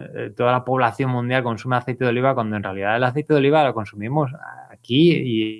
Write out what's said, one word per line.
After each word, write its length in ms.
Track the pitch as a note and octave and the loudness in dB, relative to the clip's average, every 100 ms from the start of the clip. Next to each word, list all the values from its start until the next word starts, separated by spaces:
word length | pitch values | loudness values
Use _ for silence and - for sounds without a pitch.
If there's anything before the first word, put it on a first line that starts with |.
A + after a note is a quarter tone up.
| - - | -12 -10
eh, 140 | A#2 - | -8 -2
toda 160 | B2 | 2
la 140 | B2+ B2+ | 2 0
población 440 | C3 A#2+ A#2 C3 | 0 0 0 -2
mundial 320 | B2 A#2+ C3 | 0 0 0
consume 340 | A#2+ A2+ B2+ B2 | -2 -4 -2 -2
aceite 260 | B2+ B2 | -2 -2
de 60 | B2+ | 0
oliva, 240 | A#2+ C3+ | 2 0
cuando 220 | B2+ A2 G#2+ | 0 -2 -4
en 60 | |
realidad 340 | G2 F#2+ G2+ A#2 | -6 -4 -2 0
el 60 | |
aceite 300 | B2+ C3 D3+ | 0 -2 0
de 60 | D3+ | 2
oliva 240 | C3+ D#3 | 4 4
lo 100 | C#3 | 2
consumimos 580 | A#2 G2+ G#2 A2 D3+ C#3 C#3+ - - - | 0 -8 -8 -4 -2 -2 -6 -16 -18 -20
aquí 400 | - - B2+ E3+ C#3+ C3 A2+ A2 | -16 0 4 6 4 0 -2 -2